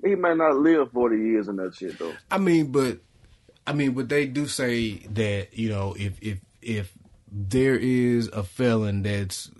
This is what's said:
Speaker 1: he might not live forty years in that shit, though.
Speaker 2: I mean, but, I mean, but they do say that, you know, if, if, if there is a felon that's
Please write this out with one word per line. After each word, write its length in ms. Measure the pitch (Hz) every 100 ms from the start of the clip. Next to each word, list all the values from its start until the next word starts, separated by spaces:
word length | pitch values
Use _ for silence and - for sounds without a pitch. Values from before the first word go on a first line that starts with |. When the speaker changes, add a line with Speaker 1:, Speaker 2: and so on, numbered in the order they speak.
Speaker 1:
he 100 | 196
might 220 | 190 175 160
not 200 | 156 135
live 360 | 156 160 123
forty 240 | 123 120 110
years 320 | 110 110 98
in 80 | 98
that 180 | 92
shit, 240 | - 90 -
though. 140 | 82 - -
Speaker 2:
I 60 | 196
mean, 320 | 185 165 143
but, 280 | 135 127 - _ _ - _ _ _ -
I 60 |
mean, 200 | 147 139
but 160 | 127 120
they 160 | 147 139
do 200 | 135 139
say 500 | - 127 117 113 95 101
that, 420 | 107 107 101 95 107
you 120 | 113
know, 240 | 101 98 95
if, 220 | 101 92
if, 180 | 104 98 - _
if 320 | 117 107 95 - - - -
there 440 | 101 98 127 135 120
is 520 | 127 127 123 120 110
a 140 | 107
felon 580 | 95 - 123 113 107 101
that's 480 | 101 101 95 - - -